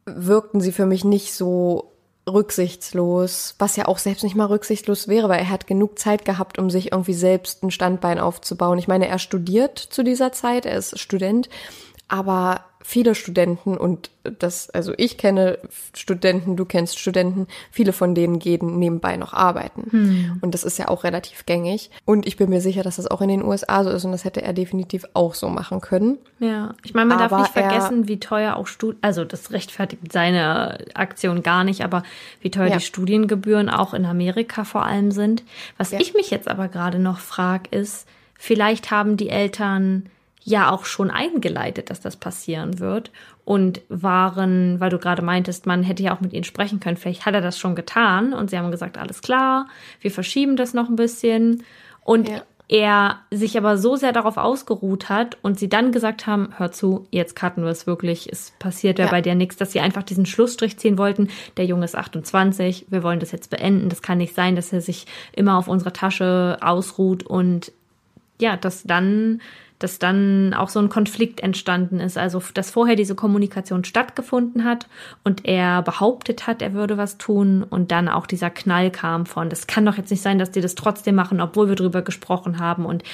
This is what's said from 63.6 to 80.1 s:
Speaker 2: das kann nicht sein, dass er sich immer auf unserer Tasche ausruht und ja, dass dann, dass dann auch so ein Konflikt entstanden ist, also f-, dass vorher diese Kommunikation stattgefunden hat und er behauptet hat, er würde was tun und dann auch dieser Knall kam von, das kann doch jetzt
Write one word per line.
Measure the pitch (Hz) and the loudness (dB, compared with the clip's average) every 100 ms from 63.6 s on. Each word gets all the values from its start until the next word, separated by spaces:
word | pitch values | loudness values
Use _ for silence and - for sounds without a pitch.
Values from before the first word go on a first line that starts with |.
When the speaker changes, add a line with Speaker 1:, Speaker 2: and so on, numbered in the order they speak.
| 190 196 185 | 2 4 2
Speaker 2:
das | 175 | -2
kann | - 180 | -2 0
nicht | 175 | 0
sein, | - 180 180 | 0 2 2
dass | 175 | 0
er | 180 | -4
sich | 165 175 - - - | -4 -8 -8 -18 -12
immer | - 202 185 | 0 4 4
auf | 180 | 2
unserer | 185 180 | 0 0
Tasche | - 196 - 185 180 180 170 | -2 -2 0 2 4 2 0
ausruht | 170 175 180 - 190 185 | 0 0 0 0 0 0
und | - 185 180 175 - _ _ _ _ _ _ - | -2 0 2 0 -4 _ _ _ _ _ _ -2
ja, | 226 185 | 0 0
dass | 190 180 | -4 -6
dann, | - 175 190 208 220 226 - - - - | -2 2 4 2 2 0 -6 -20 -20 -8
dass | 185 - | -8 -2
dann | 180 196 196 196 190 - | 2 4 4 4 4 0
auch | 185 | -2
so | 214 | 2
ein | 202 | 2
Konflikt | 220 208 - 233 - | 2 0 0 -2 0
entstanden | 190 190 - 180 180 185 | -4 -2 -2 0 0 -2
ist, | 180 - | -4 -2
also | 185 180 | -2 -2
f-, | - | -6
dass | - 190 | -6 -4
vorher | 233 233 214 | 2 4 4
diese | 196 190 | 2 0
Kommunikation | 214 202 202 196 190 185 | 2 2 2 -2 -4 -4
stattgefunden | 180 226 240 - 240 247 240 240 | -2 -2 -2 -6 -2 0 0 0
hat | 233 240 - - - - | 0 0 -4 -20 -20 -6
und | 202 196 - | -2 0 2
er | 185 180 180 | 2 2 2
behauptet | 175 - 208 170 - 233 - | 0 0 0 0 -4 -6 -4
hat, | 226 | -4
er | 202 | -4
würde | 196 208 208 | -2 -2 -2
was | 202 - | -4 -6
tun | - 208 196 190 | 0 2 4 4
und | - 185 180 | 2 -2 2
dann | 170 175 | 2 2
auch | 165 - | 0 -2
dieser | 175 175 | -4 -4
Knall | 170 196 180 185 | -4 0 2 2
kam | 180 165 165 175 | 0 -4 -2 -4
von, | - 165 | -4 -6
das | 160 - | -6 -4
kann | - 214 | 2 2
doch | 208 | 2
jetzt | 185 | -2